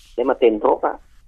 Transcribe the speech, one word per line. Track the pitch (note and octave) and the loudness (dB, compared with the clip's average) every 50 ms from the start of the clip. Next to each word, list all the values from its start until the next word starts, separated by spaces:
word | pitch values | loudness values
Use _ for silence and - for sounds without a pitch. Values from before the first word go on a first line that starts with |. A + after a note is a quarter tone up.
| - - - | -20 -10 -6
để | - B2 | -4 -2
mà | C3 B2+ - | -2 0 2
tìm | B2+ A2+ A2 G#2 - | 2 2 2 2 0
thuốc | C3 D#3 - - | -2 -2 -2 -2
á, | - - - - _ _ - - | -6 -6 -8 -14 _ _ -20 -14